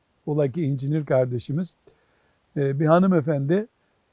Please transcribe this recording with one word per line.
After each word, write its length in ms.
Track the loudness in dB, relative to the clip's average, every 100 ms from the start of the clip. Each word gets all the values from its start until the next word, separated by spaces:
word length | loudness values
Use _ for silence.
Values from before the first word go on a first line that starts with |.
| _ _ -6
ola 220 | -2 -2
ki 160 | -2
incinir 420 | -4 -4 -2 -4 0
kardeşimiz, 680 | 0 0 -4 -6 -6 -6 -12 _ _ _ _ _ _ _ -4
e, 220 | -2 0
bir 60 | 4
hanımefendi, 840 | 4 6 4 2 -2 0 -2 -2 _ _ _ _